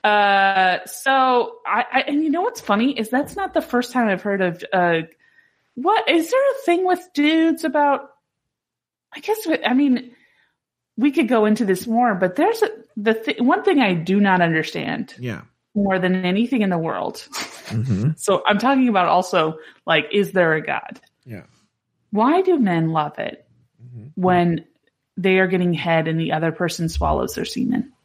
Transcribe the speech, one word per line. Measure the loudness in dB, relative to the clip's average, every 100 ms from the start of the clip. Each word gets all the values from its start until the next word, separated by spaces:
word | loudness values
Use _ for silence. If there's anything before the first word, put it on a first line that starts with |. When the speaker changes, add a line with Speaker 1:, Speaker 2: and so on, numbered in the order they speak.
Speaker 1:
Uh, | 2 4 4 4 2 4 2 0 -6
so | -6 0 2 4 2 0 -6 -4
I, | -2 0
I, | -2 0
and | -2
you | 0
know | 0
what's | -2 -6
funny | -2 0 2 -2
is | -2
that's | -2 -4 -6
not | -4
the | -4
first | -2 -4 -2
time | -2 0
I've | 0
heard | -2 -2
of, | -2 -4 -4
uh, | 0 2 0 -4 _ _ _ _ _ _ -6
what, | 0 0 2
is | 0 2
there | 0 2
a | 0 -2
thing | 0 0
with | -2 -4
dudes | -2 2 2 2 0
about, | -2 0 2 0 -4 _ _ _ _ _ _ _ _ _ _
I | -16
guess, | -6 -6 -2
we, | -2
I | 0
mean, | 2 2 0 -4 -20 _ _ _ _ _ _ _ -2
we | -2
could | 0 0
go | 2 2
into | 2 0
this | -2 0
more, | 0 0 2
but | -2 2
there's | 0 2
a, | -2 -2 -14 -4
the | -2 -2
th-, | -2 0
one | 2 2
thing | 2 4
I | 4
do | 0 0 2
not | 4 4
understand | 4 2 -2 -6 -6 -6 -10 -10
Speaker 2:
Yeah. | -10 -10 -14 _ _ -4
Speaker 1:
more | 0 0
than | 0 0 0
anything | 0 0 0
in | 0
the | 0
world. | -2 -4 -6 -8 -14 -12 -12 -14 -8
Speaker 2:
Mm-hmm. | -6 -2 0 0
Speaker 1:
<laughs> | -2
So | 0 0 2
I'm | 0
talking | 2 2 2
about | 2 2
also, | 0 0 0 0 -4 -16 -18 0
like, | 0 0
is | -2 0
there | 0 0
a | 0
God? | -2 -8 -8 -20 _ _ -18
Speaker 2:
Yeah. | -18 -18 _ _ _ _ _ _
Speaker 1:
Why | 0 2 4
do | 2 2
men | 2 2 0
love | 0 -4 -6
it | -10 -10 _ _ _ _ -20
Speaker 2:
Mm-hmm. | -18 -14 -2
Speaker 1:
when | 2 4 2 0 -6 _ _ _ _ -4
they | 2 2
are | 2
getting | 2 0
head | 0 0 0 0
and | -2
the | -2
other | -2 -2
person | -2 -4 -2 -4
swallows | -2 -2 0 -2 -6
their | -8
semen? | -4 -2 -2 -4 _